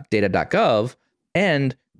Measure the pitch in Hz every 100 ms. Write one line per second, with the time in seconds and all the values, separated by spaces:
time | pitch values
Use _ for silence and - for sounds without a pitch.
0 | - 110 101 92 78 202 202 110 120 -
1 | _ _ _ 170 196 147 135 - _